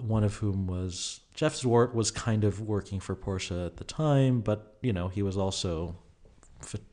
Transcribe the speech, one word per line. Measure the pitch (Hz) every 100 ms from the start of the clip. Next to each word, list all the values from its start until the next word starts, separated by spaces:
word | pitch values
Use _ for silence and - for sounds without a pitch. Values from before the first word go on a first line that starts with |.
one | 117 110
of | 104 -
whom | 104 98 95
was, | 90 92 90 - - _
Jeff | - 156
Zwart | 151 127 117 120
was | 117 104
kind | - - 107
of | 104 95
working | 110 104 - 98
for | - 92
Porsche | - 95 - 90 87
at | -
the |
time, | - - 156 139 131 123
but, | 107 104 - -
you | 127
know, | 92 90
he | 95
was | 98 95
also | 95 95 95 80 85 85 - _ - - - -
ph-, | - 107 -